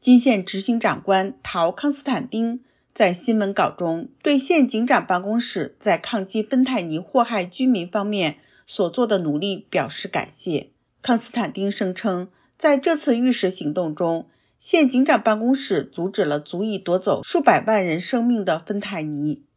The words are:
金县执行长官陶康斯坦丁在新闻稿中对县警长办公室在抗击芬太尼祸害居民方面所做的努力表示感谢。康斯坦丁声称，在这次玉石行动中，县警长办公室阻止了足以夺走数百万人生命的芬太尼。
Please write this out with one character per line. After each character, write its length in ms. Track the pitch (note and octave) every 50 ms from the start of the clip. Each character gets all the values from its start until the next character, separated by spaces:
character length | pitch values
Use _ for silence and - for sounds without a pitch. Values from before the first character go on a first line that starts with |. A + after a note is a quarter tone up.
金 200 | - B3 B3 A#3+
县 240 | B3 C4+ A#3 G3 F3+
执 160 | - - F#3+
行 180 | G3 - A#3 A#3
长 220 | - G#3 D3+ - -
官 300 | - G3 F#3+ F#3+ G3 - _ _
陶 300 | - - F3+ E3 E3+ A3
康 180 | - - D4
斯 140 | C#4 C#4 -
坦 240 | C#4 B3+ E3 - -
丁 320 | - A3 A3+ A#3 A#3 B3 - _ _ _ _ _ _
在 180 | - A3+ F3+
新 260 | F3+ F3 - - A3
闻 160 | A3 G3+ G3 G3
稿 160 | G#3 F#3 -
中 380 | - - F3+ E3 E3 E3 - - _ _ _
对 140 | D4+ D4
县 320 | C4+ C4+ - F4 D#4+ C4 -
警 180 | - G#3+ A#3
长 180 | B3+ C#4 G3+ E3
办 160 | - F#3 F3+
公 200 | F#3+ G3+ A3 A#3
室 340 | A#3 - - F#3+ C#3 - - _
在 160 | - G#3 F3
抗 280 | E3+ - - - G#3+ F#3+
击 160 | G3 - A3
芬 220 | G#3 - C#4 B3+ C4
太 180 | B3+ C4 A3
尼 180 | F3 E3 D#3 D#3+
祸 260 | F3+ - - B3+ A#3
害 180 | A#3+ A#3 G3+ F3+
居 240 | F3+ - - C4
民 220 | C4 B3 F#3+ E3+ F3
方 180 | - G#3+ G3+
面 300 | G#3 G#3 G3+ F3 D3+ D#3 _ _ _ _ _ _
所 240 | - - - G3 E3+
做 160 | F3 - A#3+
的 100 | A3 G#3
努 200 | F#3 E3+ D#3 D3
力 300 | D3 F3+ G3+ F#3+ - - _
表 200 | - F3+ C#3 -
示 180 | - - -
感 220 | F#3+ - D#3 - - _
谢。 320 | _ - F#3 D#3+ C#3 - _ _ _ _ _ _ _
康 180 | - - A#3+ A3
斯 140 | - - -
坦 180 | A#3+ G#3 D3+
丁 180 | D#3 G3 G3 G3+
声 240 | G3+ - G#3 F#3 F#3
称， 360 | - - G#3 F#3 F3 F3+ F#3 _ _ _ _ _
在 200 | _ - D4+ C#4+
这 180 | C4+ C4+ F4 E4
次 220 | D4+ - D4+ A#3+
玉 160 | A#3 B3 B3+ A#3
石 180 | - - F3+
行 220 | F#3 - E3+ D3 D3+
动 200 | F#3 F3 D#3+ D3+
中， 340 | D3+ F3+ E3 E3 E3 - _ _ _ _ _ _
县 300 | _ _ - - E4 D4+
警 160 | B3+ B3+ B3 C4+
长 180 | E4 D4 G#3+
办 160 | - A3+ G#3+ G#3+
公 120 | A3 A#3+ C4+
室 300 | C4+ - - G3+ D#3 -
阻 240 | - _ - E3+
止 160 | F#3+ F#3+ - F#3
了 160 | D3 D3 D3+
足 240 | D3+ - - F3 G#3
以 140 | A3 G#3
夺 200 | F#3 - F3+ F3
走 240 | F#3 F3+ G#3 D3+ G#2
数 200 | - - - E4+
百 200 | C#4 - F3+ C#3+ -
万 200 | A3 A3 G#3 F#3
人 140 | F3 D#3 E3+
生 240 | F3+ - - A#3+ A#3
命 220 | A#3+ A#3+ A3 G3
的 140 | F3+ D#3+ E3
芬 200 | E3 - G#3 G3+
太 220 | G3+ - G3+ E3+
尼。 420 | D#3 D#3 D3+ C#3+ D3 D3+ C#3+ C#3 _ _ _